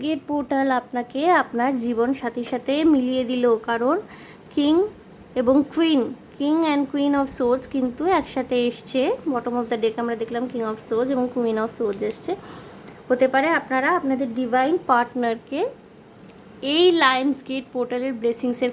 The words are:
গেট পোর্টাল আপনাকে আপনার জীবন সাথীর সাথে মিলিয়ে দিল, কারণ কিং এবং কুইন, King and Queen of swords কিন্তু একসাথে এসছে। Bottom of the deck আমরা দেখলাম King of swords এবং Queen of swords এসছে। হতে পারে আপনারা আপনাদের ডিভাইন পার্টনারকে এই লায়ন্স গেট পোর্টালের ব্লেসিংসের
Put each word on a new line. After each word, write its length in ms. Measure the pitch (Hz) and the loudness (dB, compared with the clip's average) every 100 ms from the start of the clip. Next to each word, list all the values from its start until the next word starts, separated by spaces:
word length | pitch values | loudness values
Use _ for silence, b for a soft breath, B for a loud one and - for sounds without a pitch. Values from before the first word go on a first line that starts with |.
গেট 180 | 294 311 - | 0 -4 -4
পোর্টাল 380 | 294 262 269 269 254 | -4 -2 0 2 0
আপনাকে 400 | 247 254 233 269 320 330 | -2 -6 -6 -2 2 4
আপনার 280 | - 233 254 262 | 2 0 0 0
জীবন 260 | 233 226 240 269 | -2 0 0 0
সাথীর 280 | 240 240 233 | -4 -6 -6
সাথে 200 | 247 240 285 330 | -6 -2 2 4
মিলিয়ে 300 | 285 247 262 240 | 4 4 0 0
দিল, 140 | 254 240 226 226 | 2 2 2 0
কারণ 260 | 233 240 349 - B B B - | 0 2 0 -2 B B B -8
কিং 200 | - 285 330 415 - - - - 247 | 0 2 4 2 -4 -20 -20 -10 -2
এবং 140 | 240 269 285 | 2 4 2
কুইন, 280 | 302 330 285 226 - - - | 2 2 2 0 -6 -14 -6
King 220 | 285 320 320 | 0 2 2
and 100 | 285 277 | 0 0
Queen 220 | 285 285 285 | 0 0 0
of 60 | 269 277 | 0 -2
swords 280 | 247 262 262 269 | 0 0 -2 -2
কিন্তু 280 | 254 240 330 349 | -2 -2 0 0
একসাথে 360 | 269 - 254 247 240 | 0 -6 -2 0 0
এসছে। 320 | 240 - 262 285 508 320 | -2 -4 -2 0 -2 -2
Bottom 220 | 247 240 240 | -4 -2 -4
of 40 | 226 | -2
the 60 | 233 | -2
deck 120 | 226 220 | -2 -2
আমরা 120 | 233 233 | -4 -4
দেখলাম 220 | 226 240 247 | -4 -6 -6
King 140 | 247 220 | -4 -6
of 60 | 214 - | -6 -4
swords 220 | 226 262 269 | -2 0 0
এবং 100 | 247 | -2
Queen 240 | 247 233 220 | -2 -2 0
of 60 | 220 - | -2 -2
swords 240 | 214 196 214 | -4 -2 -6
এসছে। 220 | - - 392 B B B B B B - | -6 -8 -8 B B B B B B -2
হতে 180 | 254 262 | 2 2
পারে 140 | 269 302 320 | 2 2 0
আপনারা 300 | - 262 277 349 | 0 -2 0 0
আপনাদের 280 | 269 262 262 226 | 0 -2 -2 -4
ডিভাইন 360 | 247 247 269 339 - | 0 2 2 0 2
পার্টনারকে 720 | 247 240 254 233 226 - 277 480 - - - - - - - - - 269 302 | 2 2 -2 -2 -2 -6 -4 -4 -6 -20 -20 -20 -20 -20 -20 -20 -10 -2 4
এই 100 | 359 339 | 6 6
লায়ন্স 340 | 277 262 269 262 - | 4 4 0 -2 -4
গেট 180 | 262 262 | -8 -6
পোর্টালের 400 | 254 240 247 262 233 | -6 -4 -2 -4 -2
ব্লেসিংসের 520 | 233 233 247 240 247 | -2 -2 -2 -2 -2